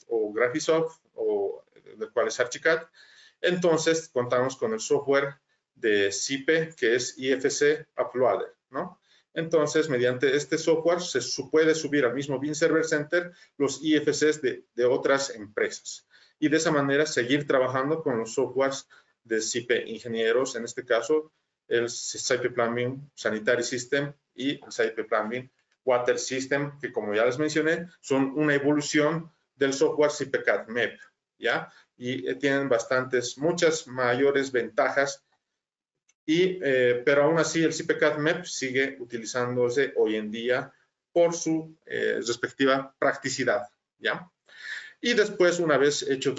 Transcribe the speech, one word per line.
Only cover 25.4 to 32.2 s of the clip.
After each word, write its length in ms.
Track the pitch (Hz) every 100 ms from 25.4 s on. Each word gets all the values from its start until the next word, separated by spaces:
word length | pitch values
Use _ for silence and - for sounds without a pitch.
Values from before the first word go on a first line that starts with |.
| 127 _ _ _ 131
Water 320 | 120 123 120
System, 600 | - 131 - 143 147 -
que 120 | 120
como 220 | 113 104
ya 100 | 104 120
les 120 | 127
mencioné, 500 | 156 156 156 175 175 _
son 320 | - 135 135 135
una 200 | 151 143
evolución 760 | 143 147 143 151 147 165 170 _ _ -
del 180 | 135
software 360 | 135 151 147 147
cipe 320 | - 135 117
cat 260 | - 104 107
MEP, 320 | 120 107 - - _ _ _
¿ya? 340 | 117 151 165 - _ _
Y, 320 | 123 127